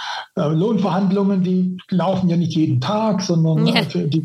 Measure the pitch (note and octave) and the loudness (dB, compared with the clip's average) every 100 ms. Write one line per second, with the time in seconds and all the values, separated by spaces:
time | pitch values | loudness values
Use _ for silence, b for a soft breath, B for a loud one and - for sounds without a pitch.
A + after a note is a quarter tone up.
0 | B B B - D3+ D#3+ G#3 G#3 F#3+ F3 | B B B -4 -2 0 0 0 0 0
1 | G3 G3 G3 F#3+ F3+ F#3 F#3 F3+ - F#3 | 0 2 2 2 0 0 0 -4 -4 -2
2 | E3+ F#3 F#3 E3+ D#3+ - D3+ B2 - G#3+ | 0 0 0 0 0 0 0 0 0 0
3 | A3 F#3 - E3 D#3+ D#3 D#3+ D#3+ D#3+ F3+ | 0 0 0 2 2 2 2 2 0 -2
4 | D#3+ D#3 | -2 -2